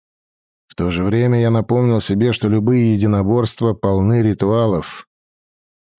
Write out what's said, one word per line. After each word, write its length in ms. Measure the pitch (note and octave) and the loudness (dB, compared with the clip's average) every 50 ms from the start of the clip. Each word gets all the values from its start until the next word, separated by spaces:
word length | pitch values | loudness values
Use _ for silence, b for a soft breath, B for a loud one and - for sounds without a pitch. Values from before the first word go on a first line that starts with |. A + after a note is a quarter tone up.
| _ _ _ _ _ _ _ _ _ _ _ _ _ | _ _ _ _ _ _ _ _ _ _ _ _ _
В 80 | - - | -14 -8
то 160 | - E2+ F2 | -6 -4 -4
же 140 | F2+ F2 F#2 | -2 -2 -2
время 360 | G2 G#2 A#2 B2 B2 B2 A#2 | 0 0 0 2 2 2 2
я 100 | A#2 A#2 | 2 2
напомнил 500 | A2+ A2+ G#2 - A#2+ B2 B2 B2 A#2 A2 | 0 0 0 0 0 0 2 2 0 0
себе, 320 | - - G2 G2+ A2+ B2 A2+ | 0 -2 -2 0 0 0 0
что 160 | - - G#2+ | -2 -2 0
любые 460 | G#2 A2 G#2 A2+ B2+ B2+ A#2 A2+ A2 | 0 0 0 2 2 2 2 2 2
единоборства 800 | G2+ G2+ G#2+ G#2 G2+ G2 F#2+ A2+ A#2+ A#2 A2 - - A2+ A2+ G#2+ | 2 2 2 2 2 0 0 0 0 0 -2 -4 -2 -2 -2 -2
полны 460 | - - G2 G2 F#2+ F#2+ G2+ A#2 A#2+ | -2 -2 -2 0 0 2 2 2 2
ритуалов. 840 | A2+ A2 G2+ - - G2 G#2+ A2+ A#2 A2 F#2+ E2 - - - - - _ _ _ _ _ _ _ _ _ _ _ _ _ _ _ _ _ _ | 2 0 0 0 0 0 0 0 0 0 -2 -2 -4 -8 -12 -14 -16 _ _ _ _ _ _ _ _ _ _ _ _ _ _ _ _ _ _